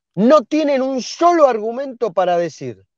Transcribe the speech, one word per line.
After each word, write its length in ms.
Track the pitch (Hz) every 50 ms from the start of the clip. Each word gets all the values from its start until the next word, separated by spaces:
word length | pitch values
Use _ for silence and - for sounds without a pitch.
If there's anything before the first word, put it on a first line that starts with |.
| _ _ -
No 260 | - 202 240 302 302 226
tienen 380 | - - 302 311 285 285 262
un 200 | 254 269 269 262
solo 460 | 220 - - - 330 349 349 339 302 262
argumento 640 | 240 220 208 226 233 247 277 277 254 240 240 214
para 260 | 165 - 185 180 175 175
decir. 480 | 175 165 - - 147 127 110 92 98 _ _